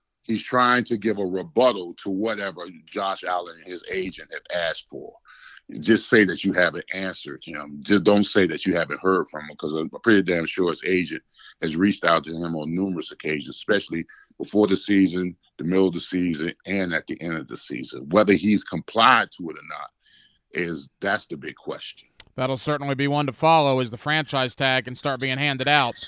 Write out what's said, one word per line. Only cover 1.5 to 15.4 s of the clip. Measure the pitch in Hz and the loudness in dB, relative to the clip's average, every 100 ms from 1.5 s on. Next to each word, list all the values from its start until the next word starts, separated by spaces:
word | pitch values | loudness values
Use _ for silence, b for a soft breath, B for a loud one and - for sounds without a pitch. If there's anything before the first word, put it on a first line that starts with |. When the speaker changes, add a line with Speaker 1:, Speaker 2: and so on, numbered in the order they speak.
| 110 127 101 87 85 | 4 4 2 -8 -10
Speaker 1:
to | 101 | -6
whatever | 95 110 104 98 87 90 82 | -2 -2 -4 -6 -8 -14 -16
Josh | 80 98 98 95 | _ -4 -4 -4
Allen | 87 90 87 82 | -2 -4 -4 -14
and | 87 | -12
his | 87 - | -12 -6
agent | 95 95 - 76 | -4 -4 -8 -14
have | 78 - 87 | -14 -6 -4
asked | 82 - - | -2 -4 -12
for. | 67 - - B B B B - - | -16 -16 -20 B B B B -16 -6
Just | 82 110 - | 2 2 6
say | 113 | 4
that | 98 - | 4 2
you | 98 | 0
haven't | 90 85 85 - | 2 0 0 -10
answered | 92 95 82 73 69 | -8 -8 -8 -12 -14
him. | 85 76 73 73 | -12 -12 -12 -14
Just | - 101 | 2 4
don't | 104 104 | 6 4
say | 101 104 | 4 2
that | 87 78 | 2 0
you | 92 | 0
haven't | 85 73 76 | 0 -2 -2
heard | 95 92 76 | 2 2 0
from | 76 76 | -8 -14
him, | |
'cause | 73 76 | -10 -6
I'm | 78 78 - | -4 -4 0
pretty | 117 101 | 4 6
damn | 90 85 | 4 0
sure | 78 - 87 | -2 -2 -2
his | 76 | -2
agent | 85 92 78 78 _ B B B | 0 0 -2 -8 _ B B B
has | 80 82 | -4 2
reached | 101 95 | 2 4
out | 82 82 | 2 2
to | 80 | 0
him | 82 85 | -6 -4
on | 80 76 | -4 -4
numerous | 90 98 85 76 | -2 -2 -4 -8
occasions, | - 78 76 64 | -10 -6 -6 -8
especially | - - 101 - 82 - b b _ | -10 0 0 0 -8 -8 b b _
before | - 104 101 | 0 2 4
the | 95 | 2
season, | - 98 92 90 90 87 | 2 4 4 2 -4 -8